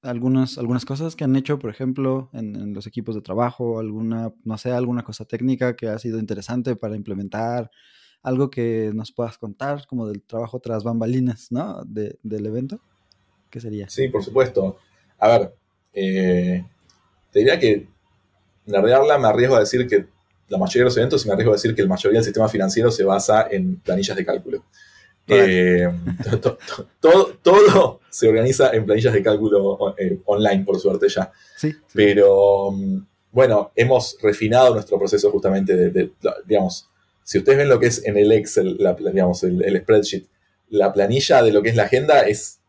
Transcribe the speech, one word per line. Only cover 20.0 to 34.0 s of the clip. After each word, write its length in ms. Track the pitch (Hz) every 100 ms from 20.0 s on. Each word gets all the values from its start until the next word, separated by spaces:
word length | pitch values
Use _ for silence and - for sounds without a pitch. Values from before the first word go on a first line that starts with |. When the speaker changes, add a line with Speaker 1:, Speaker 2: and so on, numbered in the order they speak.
| 92 _ _ _ _
Speaker 2:
la 100 | 95
mayoría 240 | 92 123
de 40 | 123
los 120 | -
eventos, 260 | 127 143
y 40 | 110
me 60 |
arriesgo 200 | 95 87
a 20 | 104
decir 200 | 113 110
que 60 |
la 40 | 95
mayoría 300 | 92 104 110
del 60 | 107
sistema 220 | 107 110
financiero 420 | 107 95 107 117
se 120 | 110
basa 440 | 98 98 - 110 110
en 280 | 98 92 90
planillas 380 | - 92 98 -
de 80 | -
cálculo. 380 | - - - _ _ _ _ _ _ -
Speaker 1:
Correcto. 220 | 104 98
Speaker 2:
Eh, 380 | 92 90 90 90 87 87
<laughs> 160 | 87 104
to-, 80 | 107
to-, 180 | - -
to-, 300 | - - - _
todo, 340 | 160 185 196 -
todo 580 | - 185 202 190 139 - _
se 180 | - 113
organiza 440 | 110 123 131 135
en 140 | 113 104
planillas 280 | 107 117
de 80 | 107
cálculo, 720 | 98 104 107 101 98 98 98 95
eh, 220 | 95 92 -
online, 380 | 104 107 98
por 160 | 98 92
suerte 280 | 98 90 101
ya. 220 | - 95 _ _ -
Speaker 1:
Sí, 140 | 156
sí. 60 | 151 _
Speaker 2:
Pero, 760 | 110 104 101 101 98 101 98 98
mm, 340 | 98 98 95 - _ _
bueno, 400 | 120 131 107 - -
hemos 420 | 120 127